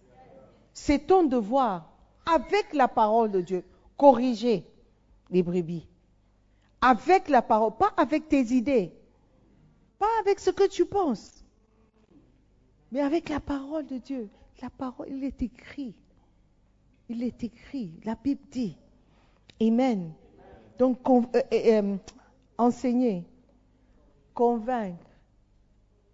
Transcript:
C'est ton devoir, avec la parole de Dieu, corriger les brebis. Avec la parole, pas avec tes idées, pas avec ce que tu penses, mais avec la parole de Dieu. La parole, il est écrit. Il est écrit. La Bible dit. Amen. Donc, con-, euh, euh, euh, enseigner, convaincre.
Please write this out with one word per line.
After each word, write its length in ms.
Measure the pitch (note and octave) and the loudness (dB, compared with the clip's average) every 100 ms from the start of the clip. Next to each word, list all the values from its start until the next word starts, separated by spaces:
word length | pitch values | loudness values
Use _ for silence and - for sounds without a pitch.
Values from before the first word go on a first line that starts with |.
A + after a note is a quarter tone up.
| _ - - - - _ _ | _ -20 -20 -20 -20 _ _
C'est 320 | - - C#4+ C#4+ | -6 -2 0 4
ton 180 | F#4+ | 4
devoir, 680 | D#4+ B3 G3 C4+ B3 F3+ D#3+ _ _ _ - | 4 0 0 0 0 -4 -10 _ _ _ -2
avec 480 | D#4+ - G4+ G#4 | 0 0 -2 -2
la 140 | D4 B3 | 0 0
parole 420 | B3 G#3+ A3+ A3 | 2 2 2 0
de 100 | G3 | -2
Dieu, 240 | E3+ F3+ - _ _ - | -4 -6 -8 _ _ 4
corriger 680 | C#4+ A#3+ B3+ A3 A#3+ G3+ - _ _ _ _ _ _ | 6 6 2 -2 -2 -2 -4 _ _ _ _ _ _
les 120 | F3+ | -2
brebis. 460 | F3 F3+ D#3+ E3+ - _ _ _ _ _ _ _ _ _ | 0 -2 -4 -8 -14 _ _ _ _ _ _ _ _ _
Avec 460 | B3 A#3+ C#4 F#4+ F#4 | 2 2 4 2 4
la 100 | C4 | 0
parole, 340 | - A3 A3 - | 2 2 0 2
pas 160 | G4+ G4+ | 0 2
avec 320 | C4+ D4+ D#4 | 0 -2 0
tes 240 | C#4 A3+ | 0 2
idées, 400 | B3+ A3+ C4 E3+ - _ _ _ _ _ _ _ _ _ _ | 0 0 0 -2 -8 _ _ _ _ _ _ _ _ _ _
pas 80 | G#4 A4+ | -2 0
avec 180 | G4 G4 | 0 0
ce 120 | - | -2
que 180 | - G4 | 0 0
tu 160 | - | 2
penses, 580 | E4+ G4+ E4+ G#3+ - _ - _ _ _ _ _ _ - _ _ _ _ _ _ _ | -2 0 -2 -4 -8 _ -20 _ _ _ _ _ _ -20 _ _ _ _ _ _ _
mais 80 | B3+ | -4
avec 300 | C#4+ E4 E4 | -2 -2 -2
la 100 | D4 | -6
parole 460 | - C#4 C4+ D#4 C4 | -6 -8 -6 -10 -8
de 100 | C4 | -12
Dieu. 320 | - C4+ G3+ - - _ | -10 -10 -10 -16 -20 _
La 80 | B3 | -16
parole, 400 | - C4 B3 D4+ | -12 -12 -12 -14
il 160 | C4+ | -10
est 160 | C4+ C4 | -10 -6
écrit. 540 | A#3+ - - - B3+ - _ _ _ _ _ _ _ _ _ _ - | -8 -8 -18 -14 -14 -16 _ _ _ _ _ _ _ _ _ _ -14
Il 140 | A#3 | -8
est 200 | A#3+ - | -8 -8
écrit. 480 | A#3 - - C#4 F#3+ D#3+ | -12 -12 -14 -10 -10 -10
La 100 | G#3+ | -10
Bible 280 | A3+ C#4 C#4 - | -6 -4 -4 -6
dit. 260 | B3 A3 D3 _ _ _ _ _ _ - - | -6 -6 -8 _ _ _ _ _ _ -20 -2
Amen. 500 | A3 A3+ C4 G#3 E3+ D#3 - - - - - - | 2 2 2 0 -6 -14 -20 -20 -20 -20 -18 -2
Donc, 240 | B3+ B3+ | 0 0
con-, 280 | - B3 A#3 | 2 2 2
euh, 60 | A#3 A3 | -2 0
euh, 300 | A3 A3+ A3 | 2 4 2
euh, 140 | G3+ G3 - - _ _ _ - | 2 -4 -10 -20 _ _ _ -2
enseigner, 680 | A#3 A#3 B3+ A#3+ B3+ F3+ E3+ _ _ _ _ _ _ _ _ _ _ | 0 0 0 0 0 -2 -8 _ _ _ _ _ _ _ _ _ _
convaincre. 720 | - A#3+ A#3+ G#3+ B3+ G3+ F3 - _ _ _ _ _ _ _ _ _ _ | 0 0 0 -4 -6 -6 -10 -18 _ _ _ _ _ _ _ _ _ _